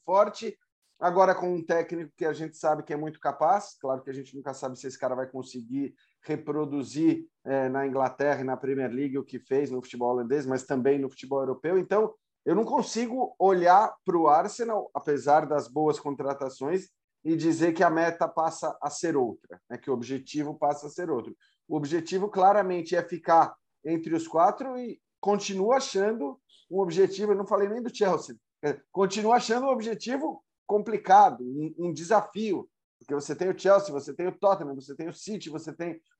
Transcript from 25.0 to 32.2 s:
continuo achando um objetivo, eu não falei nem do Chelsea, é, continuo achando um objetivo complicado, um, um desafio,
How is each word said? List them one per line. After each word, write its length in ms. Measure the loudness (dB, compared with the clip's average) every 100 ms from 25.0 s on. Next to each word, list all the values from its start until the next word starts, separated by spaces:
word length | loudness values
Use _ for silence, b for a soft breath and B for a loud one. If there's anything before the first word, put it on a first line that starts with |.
| _ _
continuo 520 | 0 0 0 -2 2
achando 640 | 2 0 0 0 0 -6 -10 _ b b
um 80 | -2
objetivo, 540 | 0 4 2 2 0
eu 40 | 0
não 80 |
falei 240 | 2 0 0
nem 140 | -2
do 100 | -6
Chelsea, 440 | 0 2 0 -4 -18 _ _
é, 180 | -4 -4 _
continuo 400 | 0 0 2 4
achando 340 | 4 4 0 0
um 40 |
objetivo 680 | 0 -2 -6 -6 -6 -6 -8 _ _ -2
complicado, 760 | -2 0 -2 6 8 8 4
um, 320 | -8 -6 -6 -4
um 160 | -4
desafio, 800 | -4 2 2